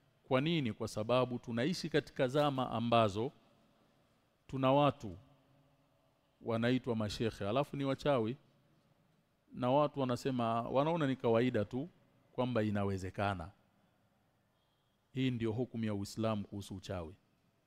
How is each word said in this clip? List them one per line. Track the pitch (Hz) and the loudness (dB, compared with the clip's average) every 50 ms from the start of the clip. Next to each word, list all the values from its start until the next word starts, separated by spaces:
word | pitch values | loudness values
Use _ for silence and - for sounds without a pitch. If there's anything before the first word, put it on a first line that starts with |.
| _ _ _ _ _ - | _ _ _ _ _ 0
Kwa | 135 127 | 2 2
nini? | 143 165 175 160 139 110 104 | 2 2 2 2 0 0 -2
Kwa | - 113 104 | -4 -6 -6
sababu | - 107 107 117 123 127 127 123 120 120 | -4 -4 0 2 2 4 2 2 -2 -6
tunaishi | - 120 113 117 123 165 180 - - 160 | -6 -6 -4 -2 0 0 -2 -2 -4 -2
katika | - 147 - - - - 139 123 | 0 -2 -2 -2 -2 -2 0 2
zama | 131 147 147 147 135 131 123 - | 2 2 2 2 2 0 -2 -2
ambazo | 117 113 117 117 120 113 113 104 92 107 120 147 - - _ _ _ _ _ _ _ _ _ _ _ _ _ _ _ _ _ _ _ _ _ | -2 -2 2 4 6 6 6 6 4 0 -4 -4 -6 -10 _ _ _ _ _ _ _ _ _ _ _ _ _ _ _ _ _ _ _ _ _
tuna | - - 131 135 131 135 | -10 -4 0 2 4 4
watu | 143 147 139 - - - 101 82 92 - - _ _ _ _ _ _ _ _ _ _ _ _ _ _ _ _ _ _ _ _ _ _ | 6 4 4 2 0 -6 -12 -12 -14 -16 -20 _ _ _ _ _ _ _ _ _ _ _ _ _ _ _ _ _ _ _ _ _ _
wanaitwa | - 117 113 113 117 120 131 123 - 131 113 | -6 -2 -2 0 2 2 2 2 0 -2 -2
mashekhe, | 110 107 104 - - 120 107 - - 101 98 | -2 -2 -2 -2 -2 -2 -2 -2 -4 -4 -2
alafu | 113 135 147 - - | 0 0 -2 -2 -4
ni | 139 139 | -4 -4
wachawi, | 135 135 - - 151 139 123 110 110 131 - _ _ _ _ _ _ _ _ _ _ _ _ _ _ _ _ _ _ _ _ _ _ - | -4 -4 -2 0 2 2 2 2 -2 -4 -8 _ _ _ _ _ _ _ _ _ _ _ _ _ _ _ _ _ _ _ _ _ _ -8
na | 131 127 123 | -4 0 2
watu | 131 147 151 143 - 139 | 2 2 2 0 0 -2
wanasema, | 131 127 123 - - 135 127 123 117 113 113 117 120 | -2 -2 -2 -2 -2 -2 0 0 0 0 0 -2 -2
wanaona | 123 123 131 143 160 170 170 147 | 0 0 2 2 2 0 0 0
ni | 131 131 | 0 0
kawaida | - - 120 113 113 127 127 120 107 101 | 0 2 4 4 4 4 2 2 0 -2
tu | - - 127 147 185 - _ _ _ _ _ _ _ _ | -2 -4 -6 -6 -8 -10 _ _ _ _ _ _ _ _
kwamba | 127 123 127 123 113 107 | -4 -2 0 0 0 0
inawezekana. | 107 104 104 101 98 98 92 95 92 - - 101 101 98 87 80 - - _ _ _ _ _ _ _ _ _ _ _ _ _ _ _ _ _ _ _ _ _ _ _ _ _ _ _ _ _ _ _ - | 0 0 0 0 0 -2 -4 -6 -6 -4 -2 0 0 -2 -2 -6 -12 -16 _ _ _ _ _ _ _ _ _ _ _ _ _ _ _ _ _ _ _ _ _ _ _ _ _ _ _ _ _ _ _ -4
Hii | 131 131 131 | -2 -2 0
ndio | 127 113 113 110 104 | 0 0 -2 -2 -2
hukumu | 120 123 - - 113 113 | -2 -4 -4 -4 -4 -4
ya | 107 101 | -2 -2
Uislamu | 101 101 - - 113 110 110 110 104 98 | -4 -6 -6 -4 -2 -2 0 0 -2 -4
kuhusu | - - 101 95 - 104 | -6 -8 -10 -10 -10 -12
uchawi. | 92 - - 98 90 82 80 92 - _ _ _ _ _ _ _ _ _ | -12 -10 -8 -8 -8 -8 -10 -12 -18 _ _ _ _ _ _ _ _ _